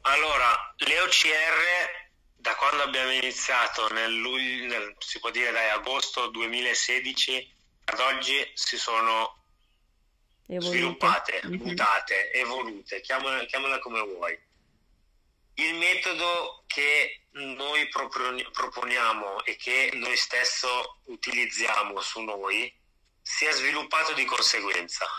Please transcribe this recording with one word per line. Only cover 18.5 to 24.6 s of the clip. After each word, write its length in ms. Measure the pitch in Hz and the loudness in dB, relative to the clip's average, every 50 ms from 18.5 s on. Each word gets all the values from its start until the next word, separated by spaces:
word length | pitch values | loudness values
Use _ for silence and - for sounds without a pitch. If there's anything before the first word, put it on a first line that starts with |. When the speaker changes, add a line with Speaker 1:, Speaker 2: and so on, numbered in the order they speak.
Speaker 1:
proponiamo 920 | - - - 127 - 123 127 123 123 123 120 113 110 107 104 101 98 107 - | -4 -4 -4 -4 -2 -6 -4 -2 0 2 2 2 2 0 -2 -4 -4 -4 -4
e 100 | - 107 | -6 -6
che 340 | - - 123 123 131 135 123 127 | -6 -4 -2 0 2 2 0 -2
noi 240 | 131 117 123 127 | -4 -4 -2 0
stesso 800 | - - - - 123 127 127 - - - 127 123 123 123 - - _ _ | 0 0 0 0 0 0 0 0 0 -2 0 0 -2 -2 -4 -10 _ _
utilizziamo 960 | - 123 110 - 123 120 123 120 113 - 113 113 113 110 104 104 101 98 98 | -16 -10 -8 -6 -4 0 0 -2 -2 -2 -2 0 0 2 0 0 -2 -4 -4
su 200 | 92 - - 113 113 | -6 -6 -6 -6 -6
noi 520 | 110 104 101 98 98 98 107 120 120 - _ _ _ _ _ _ _ _ _ _ | -6 -6 -4 -2 -2 -2 -2 -2 -4 -8 _ _ _ _ _ _ _ _ _ _
si 220 | - - - 156 | -6 -2 0 0
è 80 | 151 151 | 0 0
sviluppato 600 | 131 131 139 147 151 143 - - 156 160 156 151 | 2 0 0 0 -2 -4 0 0 0 2 0 0
di 100 | 139 131 | -2 -2
conseguenza. 840 | - 123 120 117 - - 113 | 0 0 2 2 2 2 2